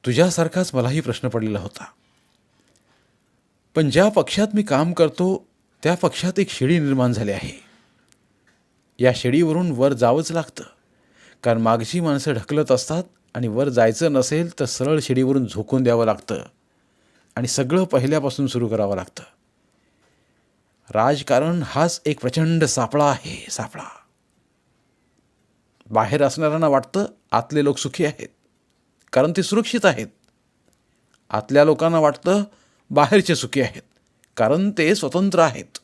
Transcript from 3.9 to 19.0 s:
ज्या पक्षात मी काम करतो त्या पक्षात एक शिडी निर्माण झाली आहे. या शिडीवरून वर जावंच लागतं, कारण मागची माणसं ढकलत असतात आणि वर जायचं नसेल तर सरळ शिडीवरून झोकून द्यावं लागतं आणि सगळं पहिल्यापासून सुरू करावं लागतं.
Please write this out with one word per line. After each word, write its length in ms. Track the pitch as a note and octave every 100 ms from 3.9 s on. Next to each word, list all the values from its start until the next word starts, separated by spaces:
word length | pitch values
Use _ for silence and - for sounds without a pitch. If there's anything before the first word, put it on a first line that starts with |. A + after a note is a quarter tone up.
ज्या 180 | D#3+ G#3
पक्षात 400 | G#3 C#3+ - G#3+
मी 80 | G#3
काम 300 | G#3 C3+ E3
करतो 540 | F3 D#3+ - F3+ F#3+ _ _ _ _
त्या 120 | D3+
पक्षात 440 | F3 F#3 - F3+ F#3
एक 120 | F#3+
शिडी 280 | - C3 E3+
निर्माण 340 | C#3+ C3+ B2
झाली 180 | A2 G#2
आहे. 380 | F#2+ - - _ _ _ _ _ _ _ _ _ _ _ _ _ -
या 120 | B2 B2
शिडीवरून 540 | B2 C#3+ E3 D#3+ F3+
वर 220 | B2 C3+
जावंच 400 | B2+ A#2+ C#3 D#3+
लागतं, 320 | E3 D3+ - - _ _ _ _ _ - _
कारण 180 | A#2+ A2+
मागची 400 | A2+ A#2 A2+ F3+
माणसं 320 | E3 C#3 D#3
ढकलत 400 | A#2 - D3 D3+
असतात 320 | B2+ - E3 F#3 _ _
आणि 140 | - A#2+
वर 200 | G#2+ C#3+
जायचं 440 | A#2+ A2+ A2 D#3+
नसेल 480 | C#3 B2 D3+ E3+ -
तर 40 |
सरळ 340 | C3 - C3 D#3
शिडीवरून 460 | C3 B2+ C3 C#3 A2+
झोकून 360 | G#2+ G#2+ C3+
द्यावं 220 | B2 A#2
लागतं 380 | A2+ G#2 - G#2+ - _ _ _ _ _ _ _ _
आणि 140 | - B2
सगळं 360 | - B2+ F3
पहिल्यापासून 640 | F#3 C#3 C3+ D#3 C#3 C3+ C3+
सुरू 220 | B2 A#2
करावं 280 | G#2+ G2+
लागतं. 260 | F#2+